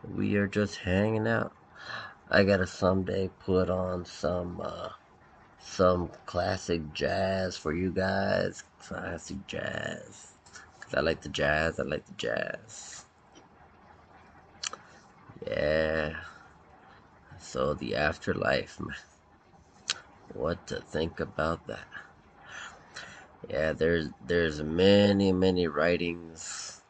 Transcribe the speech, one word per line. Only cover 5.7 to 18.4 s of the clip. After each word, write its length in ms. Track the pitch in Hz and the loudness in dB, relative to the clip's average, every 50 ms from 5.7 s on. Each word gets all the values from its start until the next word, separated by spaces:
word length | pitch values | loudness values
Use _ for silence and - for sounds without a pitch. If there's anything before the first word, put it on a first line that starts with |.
| - - 92 90 90 90 87 90 - - - | 0 4 6 6 6 4 0 -6 -8 -14 -14
classic 680 | - - 90 87 95 95 92 - - 87 85 78 76 76 | -4 -2 -2 0 0 -2 -2 -2 -2 -2 -2 -2 -6 -6
jazz 640 | - 71 - 87 95 95 95 95 95 95 92 87 | -2 -2 0 0 0 0 0 0 0 -2 -2 -4
for 180 | - - 78 78 | -4 -4 -2 -2
you 180 | 87 92 92 | 0 0 0
guys. 720 | 82 92 92 95 98 98 98 101 98 95 95 95 92 - - - _ - | 0 0 0 2 2 0 0 0 0 0 0 -2 -4 -8 -18 -20 _ -20
Classic 680 | - - - 87 90 92 87 - - - 82 82 - | -14 -10 -10 -8 -6 -6 -8 -8 -8 -10 -10 -10 -10
jazz. 840 | - - - - - - - - - 80 - - - - - - - - - _ - - - - - - - | -8 -8 -6 -6 -6 -6 -6 -6 -6 -8 -10 -12 -16 -18 -20 -20 -20 -20 -20 _ -20 -20 -20 -20 -20 -20 -20
'Cause 160 | - - - | -10 -2 -2
I 40 | 67 | 2
like 220 | 71 82 80 - | 2 2 0 0
the 80 | - 67 | -4 -8
jazz, 500 | - - 73 71 76 78 80 82 80 - | -2 0 2 2 4 4 2 2 0 -2
I 40 | 67 | -2
like 220 | 65 76 - - | -2 -2 -6 -6
the 80 | - - | -10 -10
jazz. 920 | - - 55 - - - - - - - - - - - - - - - _ _ _ - - - - - - - - - - - - - - - - - - - - - - - 784 - - - - - - - - - - - - - - - - - - - - - | -6 -4 -2 -2 -2 -2 -4 -8 -10 -12 -18 -18 -18 -16 -16 -16 -18 -20 _ _ _ -20 -20 -20 -20 -20 -20 -20 -20 -20 -20 -20 -20 -20 -20 -20 -20 -20 -20 -20 -20 -20 -20 -20 -20 -20 -20 -14 -10 -10 -10 -10 -12 -18 -20 -20 -20 -20 -20 -20 -20 -20 -20 -16 -12 -8
Yeah. 720 | - - - 73 73 78 80 78 78 80 80 78 76 78 82 - - - - - - - - - - - - - - - - - - - - - - - - | -4 -2 0 2 2 4 4 2 2 2 0 -2 -2 -4 -8 -10 -12 -16 -18 -20 -20 -20 -20 -20 -20 -20 -20 -20 -20 -20 -20 -20 -20 -20 -20 -20 -20 -20 -18
So 340 | - - - 65 64 71 73 | -16 -6 -2 0 0 0 0
the 220 | 65 67 58 50 | -2 -4 -4 0
afterlife, 840 | 62 73 76 78 - - - 82 - | 0 0 0 -2 -2 -2 -2 -2 0